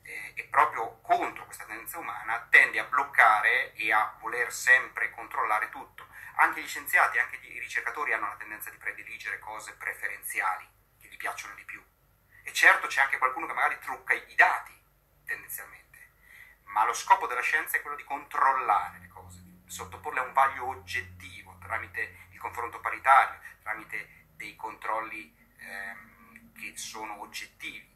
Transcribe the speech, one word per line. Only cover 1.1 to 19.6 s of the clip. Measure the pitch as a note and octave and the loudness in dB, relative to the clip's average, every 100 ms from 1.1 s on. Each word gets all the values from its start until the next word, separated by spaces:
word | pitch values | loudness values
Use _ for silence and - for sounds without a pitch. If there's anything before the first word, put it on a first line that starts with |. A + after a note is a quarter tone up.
| F3 C#3 - - | 0 0 -6 -16
questa | - - | -16 -12
tendenza | A2 A2 E3+ | -12 -10 -10
umana, | B2 G2+ A2 A#2 - | -10 -8 -6 -6 6
tende | - - - | 8 8 2
a | - | -2
bloccare | B2+ - - A#2 G#2+ A2 B2+ - | -2 0 6 8 8 4 2 -2
e | - A2 | -6 2
a | A2 A2 - | 2 2 -4
voler | A2 A#2+ A#2 | -8 -4 -4
sempre | - C3 B2+ A2 - A2 | 0 4 4 4 -4 -4
controllare | - A2+ C3+ A2+ G#2+ A2 | -6 -8 -4 0 0 -2
tutto. | C#3 C3+ - - - - - | -10 -16 -18 -20 -18 -10 2
Anche | D#3+ D#3+ | 2 2
gli | D3 | -8
scienziati, | D3+ C#3 F3+ C#3 B2 | -10 0 4 4 2
anche | B2 - | -2 -6
gli, | - F2+ | -14 -14
i | |
ricercatori | A#2+ A#2+ A#2 D#3 C3 | -6 -4 -4 -4 -2
hanno | A2 G#2 | 0 -2
la | G2+ | -6
tendenza | G#2 G#2+ G#2 | -12 -12 -14
di | - | -10
prediligere | A2 G#2 - - G#2+ G#2 | -10 -10 -16 -12 -8 -8
cose | G#2+ A2 A2 - | -8 -12 -12 -10
preferenziali, | - - - G2+ - G#2+ F#2+ F#2 - _ _ _ | -8 -6 -8 -8 -6 -2 -2 -4 -8 _ _ _
che | - | -20
gli | - | -10
piacciono | G2+ - G#2 | -8 -8 -12
di | - - | -16 -16
più. | - _ _ _ _ _ - | -16 _ _ _ _ _ -18
E | C3+ | -6
certo | - F3 F#3+ - | 8 8 8 2
c'è | C3 | 2
anche | C3+ - | 2 4
qualcuno | B2+ E3 D3+ | 0 0 -6
che | |
magari | A#2+ C#3+ - | 0 0 0
trucca | - C3 - A#2 | -8 -10 -2 -2
i, | - | -2
i | - | 6
dati, | F3+ B2 - - _ _ _ _ | 6 6 -6 -20 _ _ _ _
tendenzialmente, | - - - - - - _ - - _ _ - - _ | -10 -10 -8 -14 -14 -18 _ -20 -20 _ _ -20 -20 _
ma | - G#2 | -4 0
lo | A2+ | 2
scopo | - - F#3+ D#3+ | 0 4 6 6
della | A#2+ | -2
scienza | - D#3 E3 D#3 | 0 0 0 -4
è | |
quello | D3 D3 | -4 -10
di | |
controllare | - C#3 D3 C#3 C3+ C3 A#2+ G2+ G2 - | -8 -10 -6 4 4 4 2 2 0 -10
le | - | -20
cose, | - - - | -20 -20 -20
di | - - | -20 -20